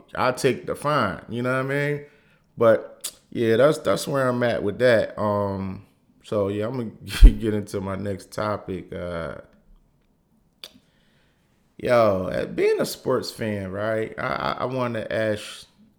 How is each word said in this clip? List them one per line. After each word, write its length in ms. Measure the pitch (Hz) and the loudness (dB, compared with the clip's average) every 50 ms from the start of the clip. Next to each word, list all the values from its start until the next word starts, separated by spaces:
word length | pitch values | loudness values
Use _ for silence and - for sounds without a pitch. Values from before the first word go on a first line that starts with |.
| - _ - | -18 _ -4
I'll 200 | - 117 127 127 | -2 0 0 0
take 320 | - - 131 120 - - | 2 0 0 0 0 -4
the 80 | - - | -8 -8
fine. 480 | - - 143 151 143 117 98 82 - - - | -4 -2 0 0 2 0 0 -2 -6 -8 -8
You 140 | 110 120 123 | -6 -4 -2
know 100 | 127 131 | -2 -2
what 200 | 131 131 135 135 | -2 -2 -2 -2
I 160 | 143 143 147 | -2 -2 -2
mean? 160 | 147 143 143 - - _ _ _ _ _ _ _ _ | -4 -6 -8 -12 -20 _ _ _ _ _ _ _ _
But, 640 | - 117 113 110 - - - - - - - - - _ _ | 4 6 6 6 6 2 -4 -14 -14 -14 -14 -14 -16 _ _
yeah, 260 | - - 117 113 113 | -4 0 2 4 4
that's, 220 | 110 131 151 151 147 | 6 6 4 4 2
that's 280 | - - 196 170 - | 0 0 0 0 0
where 220 | 165 147 135 131 127 | -2 -2 0 0 0
I'm 140 | 120 123 123 | 0 0 0
at 200 | 120 110 69 - | 0 0 0 -2
with 160 | 101 95 101 | -4 0 2
that. 400 | 123 127 120 107 95 - - - | 4 4 6 4 4 0 -2 -4
Um, 680 | 101 104 104 101 101 101 98 95 98 95 95 107 - _ _ _ _ _ _ _ - | -2 0 0 0 0 -2 -4 -4 -6 -6 -8 -10 -14 _ _ _ _ _ _ _ -10
so, 260 | - 113 107 101 98 | -4 -2 0 0 0
yeah, 180 | 101 104 104 | -2 -2 -4
I'm 100 | 113 131 | -4 -4
gonna 540 | 131 120 104 - - - 98 101 - - - | -6 -6 -8 -10 -14 -12 -10 6 10 10 10
<laughs> 20 | 107 | 10
get 220 | 107 110 110 104 | 8 2 0 0
into 260 | 107 101 - - 101 | 0 -2 -4 -6 -6
my 160 | 95 98 95 | -6 -6 -6
next 340 | 92 101 104 101 92 - - | -6 -6 -6 -8 -8 -10 -10
topic. 600 | - - 107 107 104 98 - - 98 87 87 - - | -6 -4 -2 -2 -4 -4 -6 -8 -8 -10 -10 -10 -10
Uh, 440 | 92 90 87 87 82 80 73 - - - - _ _ _ _ - - _ _ _ _ _ _ _ _ _ _ _ _ _ _ _ _ - - - _ _ _ _ _ _ _ _ _ _ _ _ _ _ _ _ _ _ _ _ | -10 -8 -8 -8 -8 -8 -8 -10 -12 -16 -20 _ _ _ _ -20 -20 _ _ _ _ _ _ _ _ _ _ _ _ _ _ _ _ -20 -20 -20 _ _ _ _ _ _ _ _ _ _ _ _ _ _ _ _ _ _ _ _
yo, 540 | - - - 123 120 113 107 98 92 92 92 - | -8 -2 2 4 4 4 4 4 2 -2 -2 -4
uh, 140 | - - | -4 -4
being 340 | - - - 370 427 440 392 | -4 -2 0 0 2 2 0
a 60 | - | -2
sports 440 | - - - - - 131 117 - - | -4 -6 -6 -4 -2 -2 -2 -2 -4
fan, 420 | - - 120 107 104 101 95 92 92 | -8 -6 -6 -4 -4 -4 -6 -6 -6
right? 420 | 98 104 110 113 110 110 113 - | -6 -4 -2 -2 -2 -4 -6 -6
I, 60 | - - | -8 -6
I, 300 | 127 69 - - - - - | -4 -4 -4 -4 -4 -4 -4
I 40 | - | -4
wanna 420 | 123 127 131 123 123 117 110 - - | -4 -4 -4 -4 -4 -4 -4 -6 -4
ask, 560 | - 110 110 110 107 104 - - - - - - _ _ - _ _ | -2 -2 0 0 -2 -4 -6 -10 -14 -16 -18 -20 _ _ -20 _ _